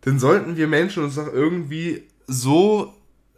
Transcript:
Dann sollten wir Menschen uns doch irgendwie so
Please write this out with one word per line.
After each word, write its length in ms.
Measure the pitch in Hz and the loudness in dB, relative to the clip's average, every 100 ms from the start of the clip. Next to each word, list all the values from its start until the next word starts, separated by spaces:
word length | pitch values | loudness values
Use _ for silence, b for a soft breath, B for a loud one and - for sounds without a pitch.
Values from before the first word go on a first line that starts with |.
Dann 180 | - 135 | 0 0
sollten 360 | 127 190 - 165 | 4 4 2 -4
wir 100 | 156 | 0
Menschen 360 | 151 180 196 | 2 0 -2
uns 120 | 147 139 | -6 -6
doch 120 | 151 | -6
irgendwie 760 | 127 151 180 151 156 170 - - _ - | -2 -2 -2 -8 -8 -8 -8 -12 _ -8
so 680 | 135 123 151 202 214 - - _ _ _ | -6 2 4 4 2 -4 -14 _ _ _